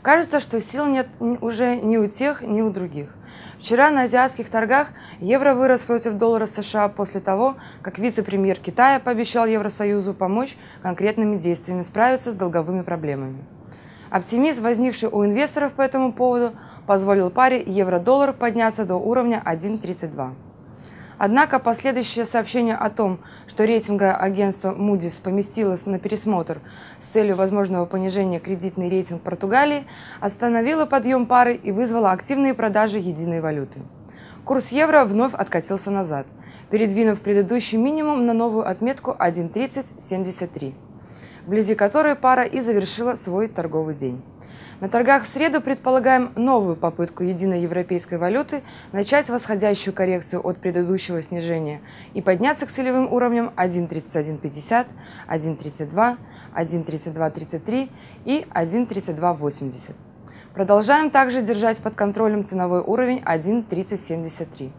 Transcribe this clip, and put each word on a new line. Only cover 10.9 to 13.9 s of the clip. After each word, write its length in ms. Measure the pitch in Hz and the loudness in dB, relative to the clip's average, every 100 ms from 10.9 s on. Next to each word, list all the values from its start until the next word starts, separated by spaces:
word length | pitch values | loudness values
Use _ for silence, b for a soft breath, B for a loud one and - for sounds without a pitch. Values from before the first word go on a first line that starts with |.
| 175 202 214 214 202 | -2 0 2 0 0
действиями 480 | 170 170 - 180 | -2 -2 -4 -6
справиться 480 | 175 202 240 254 247 | -4 2 2 2 -2
с 20 | |
долговыми 480 | 202 185 170 156 185 | -4 -2 -2 -2 -4
проблемами. 640 | 175 170 151 139 131 135 - - - B B | -4 -4 -4 -4 -6 -10 -16 -20 -20 B B